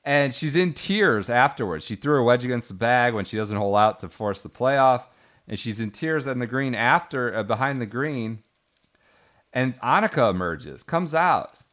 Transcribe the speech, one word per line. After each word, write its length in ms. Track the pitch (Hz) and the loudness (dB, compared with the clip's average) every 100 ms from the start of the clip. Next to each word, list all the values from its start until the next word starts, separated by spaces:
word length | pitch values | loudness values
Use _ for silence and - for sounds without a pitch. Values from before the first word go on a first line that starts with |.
and 300 | 147 143 139 | 2 2 2
she's 220 | 123 156 151 | -2 0 2
in 180 | 180 | 0
tears 560 | - - 202 190 110 98 | -2 -2 2 4 2 2
afterwards. 560 | 120 135 - 107 80 - | 4 2 2 -4 -4 -6
She 100 | 104 | -6
threw 200 | 139 147 | 0 2
her 80 | |
wedge 200 | 120 123 | 4 4
against 260 | 123 120 - | 2 -4 -6
the 40 | |
bag 400 | 95 117 123 120 | -4 2 4 2
when 100 | 110 | 0
she 140 | 95 110 | -4 -4
doesn't 180 | 104 104 | -4 -2
hole 200 | 101 101 | 2 4
out 240 | 107 107 | 4 2
to 100 | 90 | -14
force 320 | - 104 98 | -4 -4 -4
the 80 | - | -10
playoff, 540 | - 127 139 131 123 - _ _ _ - | -2 0 4 4 4 -4 _ _ _ -12
and 120 | 107 | -8
she's 200 | 117 107 | -8 -6
in 120 | 110 | -8
tears 340 | - 160 156 135 | -6 -4 -2 -2
on 140 | 123 | -4
the 80 | 117 | -4
green 260 | 127 135 | -4 -4
after, 640 | 110 117 165 - 135 123 104 | 0 2 2 0 -4 -2 -4
uh, 80 | |
behind 360 | 104 110 135 135 | -2 -2 -2 -4
the 60 | 110 | -6
green, 560 | 117 151 135 110 110 _ _ _ _ _ _ _ _ _ _ _ | -6 -6 -4 -6 -10 _ _ _ _ _ _ _ _ _ _ _
and 260 | 127 131 127 | -2 -2 -2
Annika 500 | 117 165 214 151 117 | 0 2 2 2 2
emerges, 500 | 92 87 78 - 65 | 2 -2 -4 -10 -16
comes 320 | - 165 175 | -4 -4 -2
out. 400 | 160 175 123 - _ _ | 0 2 2 -2 _ _